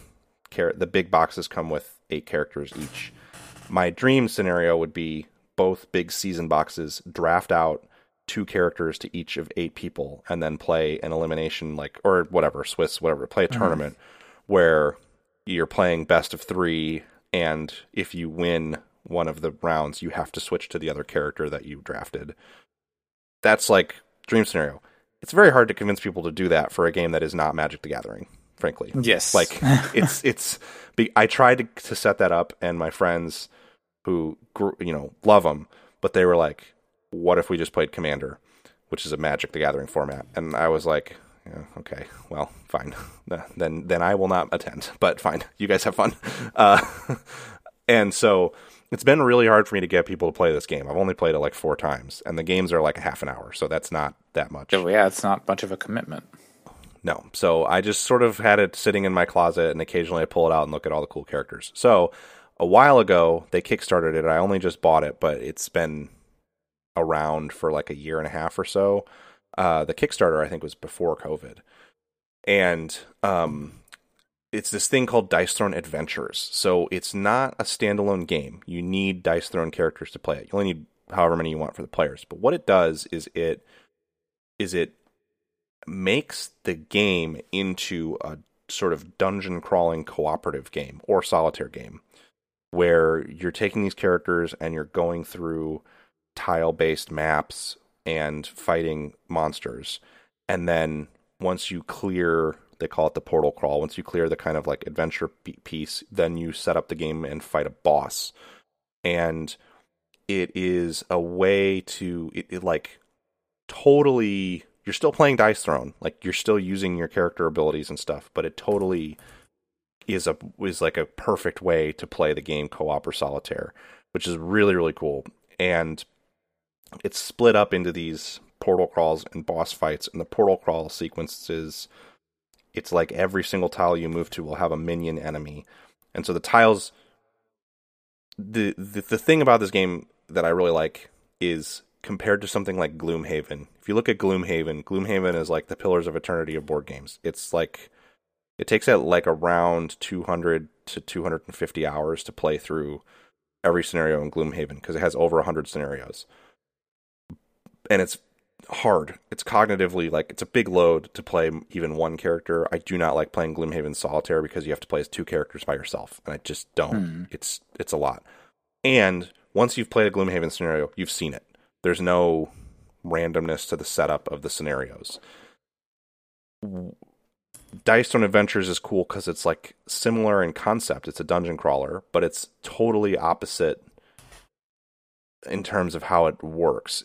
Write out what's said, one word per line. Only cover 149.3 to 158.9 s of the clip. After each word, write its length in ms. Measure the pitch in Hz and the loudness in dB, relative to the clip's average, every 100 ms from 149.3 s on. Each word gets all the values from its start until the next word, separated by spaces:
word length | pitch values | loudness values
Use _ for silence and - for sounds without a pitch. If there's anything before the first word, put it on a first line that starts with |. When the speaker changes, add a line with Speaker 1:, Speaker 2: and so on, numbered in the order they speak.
| 80 87 87 87 85 80 - | 2 2 4 4 2 -2 -8
Speaker 1:
two 220 | - 92 | -8 -6
hundred 440 | 87 87 85 80 78 _ - | -4 -2 0 0 -2 _ -16
to 140 | - | -14
two 220 | - 90 | -10 -6
hundred 200 | 82 80 - | -4 -6 -8
and 80 | |
fifty 320 | - 82 - 76 | -8 -8 -4 -4
hours 360 | 76 78 80 | -2 -4 -4
to 80 | - | -8
play 240 | - 78 76 | -4 -2 -2
through 440 | - 80 73 73 _ _ _ _ _ _ | -4 -6 -6 -10 _ _ _ _ _ _
every 200 | 92 85 | 2 2
scenario 380 | 82 85 80 78 | 0 0 2 2
in 80 | 73 | -2
Gloomhaven, 520 | 82 78 76 73 69 | -2 -4 -4 -8 -10
'cause 120 | - | -8
it 60 | 80 | -2
has 140 | 85 - | 0 2
over 220 | 82 82 | 2 2
a 60 | |
hundred 220 | 78 78 73 | 0 -2 -6
scenarios. 600 | 78 71 69 62 - - _ _ _ _ _ _ _ _ _ - - _ _ _ _ - | -6 -6 -8 -12 -18 -20 _ _ _ _ _ _ _ _ _ -20 -20 _ _ _ _ 0
And 100 | 101 | 2
it's 180 | 92 - _ _ _ _ - | 2 -4 _ _ _ _ -12
hard. 480 | - 113 | -2 2